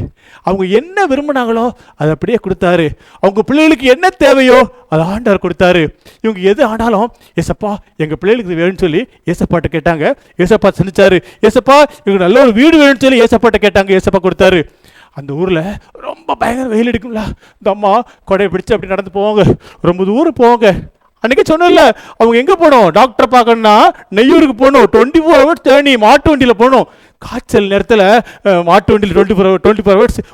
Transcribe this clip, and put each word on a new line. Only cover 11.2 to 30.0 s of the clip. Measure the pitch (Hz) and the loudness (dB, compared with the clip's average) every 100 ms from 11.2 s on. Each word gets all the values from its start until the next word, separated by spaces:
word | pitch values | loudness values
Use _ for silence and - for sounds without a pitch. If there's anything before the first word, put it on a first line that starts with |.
| - - | -2 -2
"ஏசப்பா, | 214 254 240 277 285 - | 0 0 2 2 2 -2
எங்களுக்கு | - 196 | -4 0
நல்ல | 180 247 | 2 4
ஒரு | 269 | 4
வீடு | 214 311 320 | 4 4 4
வேணும்னு" | 285 262 | 4 2
சொல்லி | 269 254 | 2 2
ஏசப்பாட்ட | 233 226 233 214 | 2 0 0 0
கேட்டாங்க. | 202 196 196 190 | 0 0 0 -2
ஏசப்பா | 196 190 | 0 -2
கொடுத்தாரு. | 180 170 190 180 - _ _ _ _ | -2 0 2 0 -2 _ _ _ _
அந்த | - 139 | -18 -12
ஊர்ல | 143 185 165 185 214 - | -8 -4 -4 -6 -12 -18
ரொம்ப | - 277 - - - | -18 -16 -14 -10 -8
பயங்கர | - 247 262 | -6 -6 -4
வெயில் | 220 240 | -4 -2
அடிக்கும்ல, | 233 240 214 202 - _ | -4 -8 -10 -10 -12 _
இந்த | _ 202 | _ -6
அம்மா | 202 208 220 | -4 -2 -2
கொடையை | 233 _ - 196 196 | -4 _ -6 -4 -2
பிடிச்சு | 185 220 | -6 -4
அப்படி | 208 190 | -6 -4
நடந்து | 190 190 196 | -8 -6 -6
போவாங்க, | 208 214 185 143 - - | -2 0 0 -2 -8 -6
ரொம்ப | 165 180 190 | -4 -2 -2
தூரம் | 226 339 240 | 0 -2 2
போவாங்க. | 240 240 214 170 - _ _ _ 226 | 2 2 0 -2 -6 _ _ _ -2
அன்னைக்கே | 349 - | 0 0
சொன்னேன்ல, | 320 349 349 269 - - - | 2 2 4 2 0 -8 -2
அவங்க | 233 233 | 0 2
எங்க | 285 370 | 0 0
போகணும், | 330 254 180 | 2 4 4
டாக்டரை | 175 254 208 233 | 2 0 0 0
பார்க்கணும்னா | 247 226 226 220 214 349 - - 196 | 2 2 2 2 4 2 0 -4 0
நெய்யூருக்கு | 262 330 302 220 | 2 4 2 2
போகணும், | 269 277 202 | 2 2 2
ட்வென்டி | 226 254 330 | 2 0 0
ஃபோர் | 320 294 | 2 2
ஹவர்ஸ் | 285 339 294 | 2 0 0
ஜேர்னி, | 285 285 247 | 2 2 2
மாட்டு | 214 285 330 285 | 2 2 2 0
வண்டியில | 254 | 0
போகணும். | 202 254 262 165 _ _ _ | 2 2 2 0 _ _ _
காய்ச்சல் | - 247 - 233 196 | -16 -14 -4 -2 0
நேரத்துல, | 196 - 220 190 233 - - | -2 0 2 2 0 -2 -6
அஹ், | 202 180 | -2 0
மாட்டு | 170 190 - 214 | 2 0 2 0
வண்டியில | 202 | 0
ட்வென்டி | 170 196 | 0 0
ஃபோர் | 190 190 185 | 0 0 0
ஹவர், | |
ட்வென்டி | 202 214 | 0 0
ஃபோர் | 202 196 | 0 0